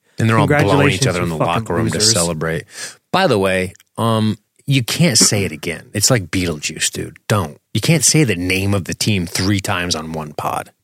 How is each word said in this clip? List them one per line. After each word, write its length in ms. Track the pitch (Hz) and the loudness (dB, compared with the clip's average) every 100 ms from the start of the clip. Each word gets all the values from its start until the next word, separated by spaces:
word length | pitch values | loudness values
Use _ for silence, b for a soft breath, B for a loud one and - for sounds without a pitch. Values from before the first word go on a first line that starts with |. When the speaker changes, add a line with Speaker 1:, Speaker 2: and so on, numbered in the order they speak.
| _ - | _ -2
Speaker 1:
And 100 | 113 | 2
they're 100 | 113 | 4
all 80 | 101 | 4
blowing 140 | 147 101 95 98 | 4 4 4 2
each 120 | - | 2
Speaker 2:
Congratulations, 40 | 131 | 0
Speaker 1:
other 160 | 90 | 0
in 60 | 85 | -2
Speaker 2:
you 80 | 80 | -2
Speaker 1:
the 60 | |
Speaker 2:
fucking 180 | 85 85 | -2 -2
Speaker 1:
locker 120 | - | -2
room 140 | 85 82 | -2 -2
to 60 | |
Speaker 2:
losers. 180 | 82 - | 0 0
Speaker 1:
celebrate. 520 | 87 85 78 82 78 - B B B _ | 2 0 -2 -4 -4 -8 B B B _
By 140 | 180 190 | 0 2
the 100 | 107 | 2
way, 360 | 95 92 92 - _ - | 2 0 -2 -8 _ -4
um, 380 | 113 110 107 - _ _ - | 0 2 0 -2 _ _ 0
you 160 | 135 | 0
can't 360 | 113 - 165 113 | 0 2 2 4
say 260 | - - | 2 2
it 80 | 90 | -2
again. 380 | 78 - 76 - | -6 -8 -10 -8
It's 160 | 107 - | -2 0
like 200 | 123 87 | 0 0
Beetlejuice, 600 | 95 87 76 - 80 - | -4 -2 -4 -8 -4 -6
dude. 280 | - - - - | -4 -10 -8 -2
Don't. 300 | 104 78 - _ | 0 0 -8 _
You 80 | 110 | -4
can't 220 | - 170 | 2 2
say 200 | - 156 | 4 4
the 100 | 127 90 | 2 0
name 360 | 90 92 101 | 0 -2 0
of 100 | 101 85 | 0 -2
the 80 | |
team 320 | - - 98 85 | -4 -2 0 -2
three 340 | - 95 101 | -2 0 0
times 340 | 101 92 87 | -2 -4 -2
on 180 | 80 80 | -4 -6
one 200 | 80 76 | -8 -8
pod. 400 | 73 - - - _ | -6 -4 -4 -8 _